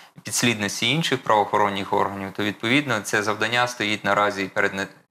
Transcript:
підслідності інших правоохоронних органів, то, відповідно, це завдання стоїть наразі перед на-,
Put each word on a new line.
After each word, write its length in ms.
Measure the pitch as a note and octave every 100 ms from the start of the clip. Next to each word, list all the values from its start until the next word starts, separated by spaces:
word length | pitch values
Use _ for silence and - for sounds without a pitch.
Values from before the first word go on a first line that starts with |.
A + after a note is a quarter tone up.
| - -
підслідності 680 | - - A#2+ A2 G2+ - A#2
інших 320 | D3+ - C3
правоохоронних 680 | - G#2+ G2+ G#2 G#2 G2 F#2+
органів, 400 | G2+ F#2+ G2 F#2+
то, 120 | F#2
відповідно, 560 | G#2 G2 A2+ C#3 C#3+ A2
це 220 | F#2 A2
завдання 440 | G#2 G#2 A2 B2 B2
стоїть 380 | - G#2+ G#2+
наразі 400 | G2 G2+ G#2 G2
перед 300 | F#2+ G#2 G2+
на-, 120 | F#2+ F#2+ - _